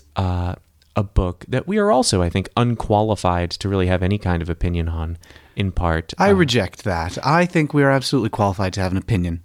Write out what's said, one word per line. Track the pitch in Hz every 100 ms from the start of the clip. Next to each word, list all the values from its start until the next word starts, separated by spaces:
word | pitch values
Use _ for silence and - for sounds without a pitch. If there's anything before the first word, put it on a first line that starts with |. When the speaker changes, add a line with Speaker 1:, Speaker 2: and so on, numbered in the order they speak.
| _ -
Speaker 1:
uh, | 95 90 90 - _ _ _ -
a |
book | 101 - 92 87 -
that | 127 170
we | 208
are | 208
also, | 127 123 98
I | 87
think, | 95 95 -
unqualified | 120 113 - 107 110 101 92 87 87
to | - 98
really | 98 90
have | 90
any | 92 104
kind | 92 87
of | 82
opinion | 82 87 87 82
on, | 82 80 85 - - -
in | - 98
part. | - 87 80 - -
Speaker 2:
I | 190
Speaker 1:
Uh, |
Speaker 2:
reject | 196 151 120 90 -
that. | 107 85 82 -
I | 135 165 175
think | 175 151
we | 147
are | 139
absolutely | 135 127 135 110
qualified | - 101 95 95
to | 98
have | 92
an | 95
opinion. | - 101 87 85